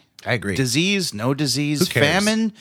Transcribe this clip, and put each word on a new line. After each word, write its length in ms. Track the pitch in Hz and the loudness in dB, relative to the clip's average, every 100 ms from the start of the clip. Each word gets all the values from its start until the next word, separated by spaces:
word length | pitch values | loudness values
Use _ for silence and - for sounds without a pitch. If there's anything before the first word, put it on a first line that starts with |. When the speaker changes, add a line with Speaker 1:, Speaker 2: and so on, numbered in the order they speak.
| _ _ | _ _
Speaker 1:
I 100 | - | -4
agree. 200 | 120 98 | -4 -2
Speaker 2:
Disease, 580 | 95 131 127 180 202 160 | -2 0 2 2 0 -2
no 220 | 104 117 | -4 -2
disease, 460 | 139 147 120 147 147 | -2 -2 -2 -2 0
Speaker 1:
Who 60 | 175 | 0
cares? 200 | - 143 | 2 2
Speaker 2:
famine, 460 | 180 208 220 226 - | 2 2 2 0 -4